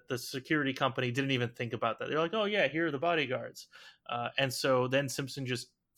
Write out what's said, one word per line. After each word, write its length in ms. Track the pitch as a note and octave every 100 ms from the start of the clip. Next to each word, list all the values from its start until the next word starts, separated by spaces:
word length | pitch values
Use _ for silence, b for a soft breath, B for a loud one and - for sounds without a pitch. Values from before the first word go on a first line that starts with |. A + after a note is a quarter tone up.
| -
the 80 | A#2+
security 560 | - C3+ - D#3 C3+
company 380 | C3 C3+ A#2+ B2+
didn't 180 | A#2+ C3+
even 200 | C3 A#2+
think 240 | - A#2+
about 260 | A2+ A#2 A2
that. 100 | B2+
They're 80 | D3
like, 140 | E3
"Oh, 120 | A3 G3+
yeah, 220 | G#3 C#3+
here 200 | D#3+ E3
are 40 |
the 60 | C#3
bodyguards." 720 | E3+ E3 C3 A#2+ A#2+ C3+ - B B B -
Uh, 200 | A#2+ A#2+ -
and 120 | C3+
so 360 | B2 C#3+ B2+ B2+
then 200 | C3+ C#3
Simpson 380 | C3+ C3+ C#3 B2+
just 220 | B2 - _ _